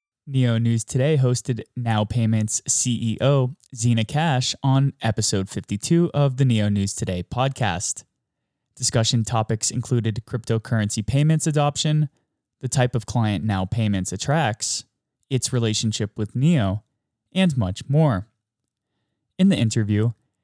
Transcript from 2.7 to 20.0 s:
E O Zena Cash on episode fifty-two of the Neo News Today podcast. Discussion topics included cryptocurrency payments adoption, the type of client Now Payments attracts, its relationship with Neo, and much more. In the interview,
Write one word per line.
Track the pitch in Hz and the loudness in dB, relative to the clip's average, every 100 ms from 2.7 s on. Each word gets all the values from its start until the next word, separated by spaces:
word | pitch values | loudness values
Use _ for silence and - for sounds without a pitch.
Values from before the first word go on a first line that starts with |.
| - 123 | -2 0
E | 117 113 - | -2 -2 0
O | 135 139 123 - - 113 | 2 2 0 -6 -16 -2
Zena | 120 113 110 | 0 2 0
Cash | 147 165 127 - - | 0 0 0 -2 -2
on | 135 135 139 - | 0 2 2 0
episode | 113 110 - 101 95 | -4 -2 -2 -2 -4
fifty-two | - - 101 - 170 175 | -6 -6 -6 0 2 2
of | 147 143 127 | 2 0 2
the | 131 | 2
Neo | 110 104 | 2 2
News | 101 98 - | 2 0 -2
Today | 90 90 | -4 -4
podcast. | - 120 135 131 110 85 - - - _ _ _ _ _ _ - | -4 -2 -2 0 -2 -2 -6 -10 -14 _ _ _ _ _ _ -6
Discussion | 120 117 110 117 107 | -2 0 2 0 0
topics | 113 110 110 - | 0 0 -2 -4
included | 123 - 120 110 107 - | -4 -2 0 0 -4 -6
cryptocurrency | 120 - 113 - 113 104 - - | -8 -2 -4 -2 -2 -2 -4 -2
payments | 135 151 160 170 | 0 2 2 0
adoption, | 147 147 - 156 151 151 _ _ _ _ _ | 0 0 0 0 0 0 _ _ _ _ _
the | 127 | -4
type | 139 123 117 | 0 2 0
of | - | -2
client | 123 107 98 | 0 0 0
Now | 107 95 95 | 0 -2 -2
Payments | 113 107 95 90 | 0 0 0 -2
attracts, | 92 - 160 120 107 - - - _ _ _ - | -6 -2 0 0 -2 -6 -8 -10 _ _ _ -4
its | 131 - | -4 -2
relationship | 127 113 107 110 - 104 - | 0 0 0 -2 -2 -6 -6
with | 107 127 | -6 0
Neo, | 156 160 98 104 _ _ _ _ _ | 2 2 2 -2 _ _ _ _ _
and | 185 185 127 | 0 0 2
much | 90 - - | -2 -4 -2
more. | 147 156 92 - _ _ _ _ _ _ _ _ _ _ - | 2 2 0 -4 _ _ _ _ _ _ _ _ _ _ 2
In | 190 | 2
the | - | 4
interview, | 110 113 104 104 | 2 0 2 2